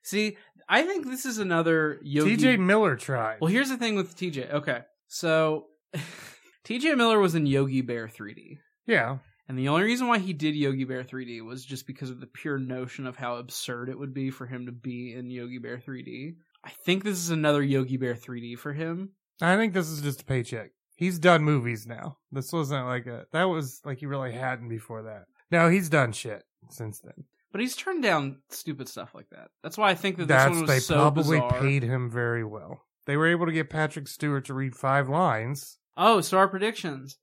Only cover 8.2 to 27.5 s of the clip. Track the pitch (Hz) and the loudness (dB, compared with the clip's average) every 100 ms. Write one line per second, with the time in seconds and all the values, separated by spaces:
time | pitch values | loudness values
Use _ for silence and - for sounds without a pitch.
8.2 | 104 - - 143 _ _ - 202 117 135 | -14 -16 -20 -20 _ _ 2 2 2 -4
9.2 | _ _ - 127 135 160 208 247 247 233 | _ _ -8 -2 2 2 2 0 2 2
10.2 | 190 151 151 151 143 135 131 127 127 127 | 0 -2 -2 2 0 0 -4 -6 -8 -10
11.2 | 120 117 110 131 127 131 - 135 131 123 | -10 -12 -12 -14 -12 -12 -12 -12 -10 -12
12.2 | 123 - 156 139 127 127 127 - 131 123 | -16 -10 -4 -4 -4 -6 -8 -8 -10 -8
13.2 | 123 120 123 - - 120 127 131 139 135 | -6 -6 -8 -10 -8 -8 -8 -8 -8 -6
14.2 | 135 131 123 127 123 120 127 123 123 120 | -6 -8 -10 -10 -10 -10 -10 -10 -10 -12
15.2 | 123 123 120 123 120 123 131 127 127 120 | -12 -10 -10 -12 -10 -12 -10 -12 -12 -12
16.2 | 147 165 _ _ - - - 190 202 185 | -12 -14 _ _ -20 -6 0 0 0 -4
17.2 | 170 160 151 147 143 135 131 127 127 117 | -2 2 4 4 4 2 0 -2 -2 -4
18.2 | - 120 117 120 147 143 165 170 190 _ | -8 -10 -10 -10 -8 -6 -6 -6 -10 _
19.2 | _ _ 170 196 226 185 160 151 143 135 | _ _ 2 4 4 0 -2 -4 -4 -6
20.2 | - 131 117 117 107 _ _ _ 180 175 | -2 -2 -2 -8 -10 _ _ _ -2 4
21.2 | 175 165 151 147 120 113 110 117 - - | 6 8 6 2 0 -6 -8 -12 -12 -14
22.2 | _ 135 135 170 143 143 127 123 123 117 | _ -8 -4 -4 -2 -2 -2 -6 -6 -12
23.2 | - 156 185 165 135 - 147 131 147 139 | -6 -2 0 0 -6 -10 -10 -8 -6 -6
24.2 | 127 117 131 127 117 113 - 113 110 104 | -6 -4 -6 -6 -8 -10 -10 -12 -12 -16
25.2 | - _ _ 170 170 190 165 151 123 104 | -18 _ _ 4 6 4 4 2 2 0
26.2 | 117 101 _ _ - - 110 104 - - | -8 -10 _ _ -20 -12 -10 -12 -18 -20
27.2 | 151 _ _ | -20 _ _